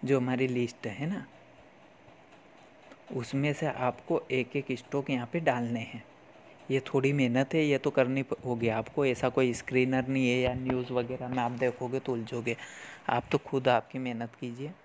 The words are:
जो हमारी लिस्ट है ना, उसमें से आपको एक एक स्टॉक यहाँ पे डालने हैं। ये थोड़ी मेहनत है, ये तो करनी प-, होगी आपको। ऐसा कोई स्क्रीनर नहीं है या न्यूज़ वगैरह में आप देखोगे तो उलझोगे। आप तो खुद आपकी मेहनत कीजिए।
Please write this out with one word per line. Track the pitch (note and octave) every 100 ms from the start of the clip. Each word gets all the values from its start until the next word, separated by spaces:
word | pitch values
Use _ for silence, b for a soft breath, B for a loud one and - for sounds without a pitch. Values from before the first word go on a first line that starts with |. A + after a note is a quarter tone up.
| B2+
जो | C3+
हमारी | B2 B2+ C3
लिस्ट | B2 A#2+ - A#2
है | G#2 D3
ना, | G3 - - - - - - - - - - - - - - - - - - -
उसमें | C3 A#2 C3+ C#3+
से | C#3+ D#3
आपको | B2+ B2 - - D#3+ -
एक | C3 B2 C#3
एक | C3+ B2+
स्टॉक | - C#3+ C3+
यहाँ | C3 A#2+
पे | E3+
डालने | D#3 B2 A#2+ A#2
हैं। | A2+ A#2 - - - - - - -
ये | C3
थोड़ी | - C#3 C3+
मेहनत | C#3+ B2+ A#2+ C#3
है, | E3 D3+
ये | C#3
तो | C#3+
करनी | C#3 B2 C3+
प-, | C3 - B2+
होगी | A#2+ A#2
आपको। | A2 A2+ - C#3
ऐसा | A#2+ C3
कोई | B2 C3
स्क्रीनर | A#2 - B2+ B2+ C3 B2+
नहीं | C3+ B2+
है | B2
या | B2+ B2+
न्यूज़ | B2+ B2+ B2
वगैरह | B2 A#2+ B2+ B2+
में | B2+
आप | A#2+
देखोगे | B2 B2 A#2+ B2 C3
तो | C3+
उलझोगे। | A#2+ A2 B2 A2+ A#2 B B B B -
आप | A#2+ -
तो | C#3+
खुद | - C3+ B2+
आपकी | A#2+ - C3+
मेहनत | B2+ A#2 A#2 -
कीजिए। | B2+ A#2+ C#3+ F3+